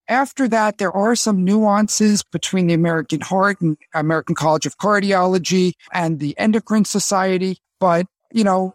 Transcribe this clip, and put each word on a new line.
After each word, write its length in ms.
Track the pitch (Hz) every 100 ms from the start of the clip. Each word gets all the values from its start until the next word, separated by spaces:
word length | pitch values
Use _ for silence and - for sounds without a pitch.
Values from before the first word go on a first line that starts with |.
| -
After 400 | 240 269 - 254
that, 300 | 226 214 208
there 140 | 190
are 240 | 196 214 240
some 260 | 220 190
nuances 800 | 180 214 214 202 208 - 214 202
between 440 | - 160 - 190 175
the 60 |
American 460 | 165 170 165 139 151
Heart 400 | - 190 196 190
and 180 | 165 151 _
American 420 | 160 156 160 - 165
College 300 | 156 156 147
of 120 | -
Cardiology 960 | 202 202 196 190 180 185 151 185 180 - -
and 280 | - 165 156
the 140 | 143 -
Endocrine 460 | 214 220 - 214 190
Society, 720 | 208 - 196 190 185 185 180 _ -
but, 240 | 185 170 185 _ _
you 140 | 226 202
know, 280 | 185 190